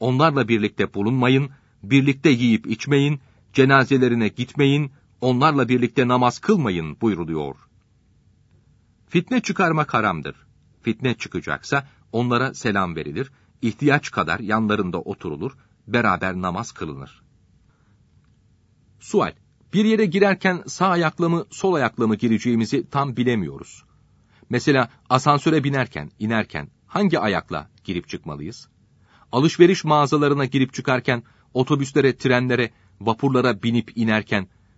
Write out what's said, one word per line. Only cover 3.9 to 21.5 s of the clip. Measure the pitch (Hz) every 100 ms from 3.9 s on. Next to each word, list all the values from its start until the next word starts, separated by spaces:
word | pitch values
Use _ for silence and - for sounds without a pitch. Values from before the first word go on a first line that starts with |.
| 135 123 120 107
gitmeyin, | 104 123 143 139 143 147 - _ _
onlarla | 127 123 151 143 117
birlikte | 123 120 - 123
namaz | 123 123 -
kılmayın." | - 208 120 87 78 71
buyruluyor. | 113 87 82 78 71 65 _ _ _ _ _ _ _ _ _ _ _ _ _ _ _
Fitne | 170 - 254
çıkarmak | - 190 175 156 147
haramdır. | 117 107 82 71 - _ _ _ _
Fitne | 117 110 127
çıkacaksa | 113 - 90 - 71 - 139 135 _ _
onlara | 113 123 120 131
selam | - 117 98 90 80
verilir, | 73 80 135 _ _ _
ihtiyaç | 120 - 143 127 -
kadar | - 82 90
yanlarında | 101 110 107 104 92 85
oturulur, | - 98 87 73 113 - _ _ -
beraber | 120 113 90 95
namaz | 92 92 90 120
kılınır. | - 82 67 67 - _ _ _ _ _ _ _ _ _ _ _ _ _ _ _ _ _ _
Sual: | - 208 92 - _ _ _
Bir | 190
yere | 214 220 208
girerken | 185 196 185 190 180 -
sağ | - 185
ayakla | 175 160 - 170
mı, | 170 -